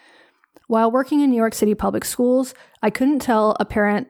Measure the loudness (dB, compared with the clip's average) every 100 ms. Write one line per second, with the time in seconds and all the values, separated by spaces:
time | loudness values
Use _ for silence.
0 | _ -20 _ _ _ _ -4 0 2 0
1 | 0 2 2 2 0 0 0 0 -2 -4
2 | -6 -2 2 2 -2 -8 -20 -6 -4 0
3 | 0 0 0 0 2 0 -2 0 0 0
4 | -4